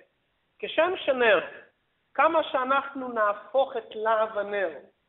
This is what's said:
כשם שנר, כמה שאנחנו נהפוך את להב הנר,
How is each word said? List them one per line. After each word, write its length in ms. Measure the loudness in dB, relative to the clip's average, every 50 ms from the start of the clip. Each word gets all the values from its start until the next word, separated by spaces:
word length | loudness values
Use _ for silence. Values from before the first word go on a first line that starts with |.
| -20 _ _ _ _ _ _ _ _ _ _ _
כשם 340 | -12 -2 0 2 2 2 0
שנר, 440 | -2 -2 -2 0 4 4 4 4 4 2 -2 -10 -16 -20 _ _ _ _ _ _ _ _ _ 0
כמה 280 | 2 2 4 4 2 0
שאנחנו 680 | 0 -2 -2 0 0 0 0 0 -2 -6 -10 -8 -6
נהפוך 640 | -2 0 0 0 0 -2 -6 -2 0 0 0 0 -2
את 180 | -8 -10 -10 -10
להב 440 | -4 0 0 2 2 0 -2 -2 -6
הנר, 400 | -6 -4 -4 -4 -4 -4 -6 -8 -16 -20 _ _ _